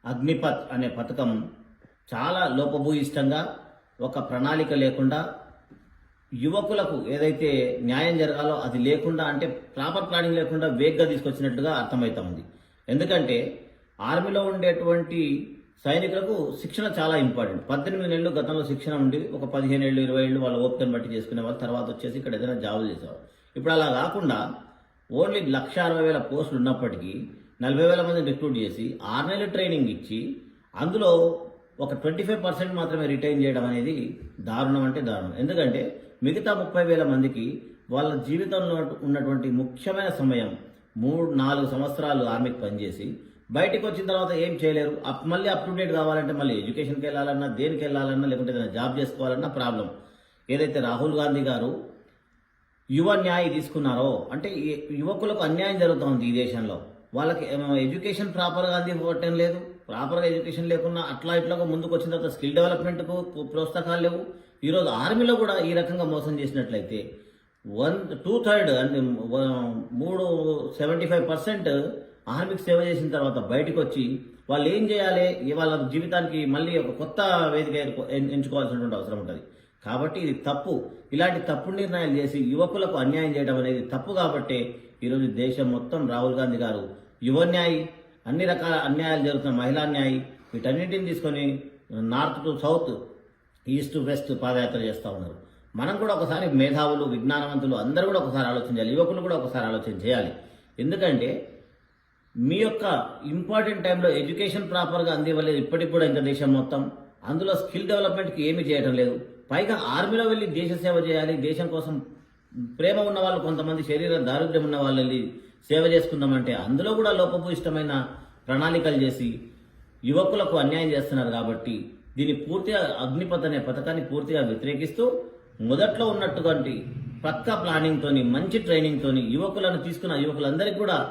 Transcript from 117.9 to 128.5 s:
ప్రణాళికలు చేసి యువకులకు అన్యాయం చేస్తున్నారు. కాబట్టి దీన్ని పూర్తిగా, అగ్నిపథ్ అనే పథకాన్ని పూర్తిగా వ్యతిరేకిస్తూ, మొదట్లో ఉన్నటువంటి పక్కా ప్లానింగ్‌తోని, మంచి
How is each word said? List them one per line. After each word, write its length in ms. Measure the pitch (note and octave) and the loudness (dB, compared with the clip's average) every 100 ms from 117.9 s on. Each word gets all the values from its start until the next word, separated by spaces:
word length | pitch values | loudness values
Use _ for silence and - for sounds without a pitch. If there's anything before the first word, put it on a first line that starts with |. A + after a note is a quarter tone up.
| C3+ B2+ - - - | -2 -4 -10 -20 -20
ప్రణాళికలు 560 | - C3+ D#3+ E3+ D#3 C#3 | -2 0 2 2 2 4
చేసి 280 | C3+ B2 A#2+ A#2 - - - - - - | 2 0 -4 -4 -12 -20 -20 -20 -20 -6
యువకులకు 540 | A#2+ D#3 F#3+ G#3+ F#3+ E3 | 2 4 4 2 2 2
అన్యాయం 320 | C#3 D#3+ D#3+ | 2 2 0
చేస్తున్నారు. 400 | C#3+ C3 C3+ A#2+ | 0 0 0 0
కాబట్టి 440 | A#2 A2+ A2+ - A2 - - - | -2 -2 -4 -6 -8 -8 -16 -14
దీన్ని 240 | C3 D3 C#3+ | -2 0 0
పూర్తిగా, 400 | - F#3+ F#3+ G#3 D#3 A#2 | -2 -2 0 0 0 -2
అగ్నిపథ్ 480 | B2+ C#3 F3+ F3 E3 | -2 -2 0 0 0
అనే 120 | D3 | -2
పథకాన్ని 460 | B2 B2 D#3 E3 | -2 -4 -2 -4
పూర్తిగా 360 | C3 C#3+ C#3 D#3 | -2 -4 0 0
వ్యతిరేకిస్తూ, 640 | A#2+ A2 C#3 C#3 D#3 - B3 - - - - - | 0 0 -2 -2 -4 2 2 0 -6 -16 -20 -6
మొదట్లో 440 | A2 C#3+ G3+ G#3 A3+ | 0 4 4 2 0
ఉన్నటువంటి 640 | G3 F#3+ - E3 D3+ C3+ A#2 - - - - | 0 -2 0 2 2 0 -4 -8 -10 -10 -6
పక్కా 340 | D#3 - - G3+ | -4 -4 -2 -2
ప్లానింగ్‌తోని, 640 | F3 D#3 D#3+ D3+ D3 C#3 A#2+ | 0 2 2 2 2 4 4
మంచి 320 | C3 F3+ | 2 2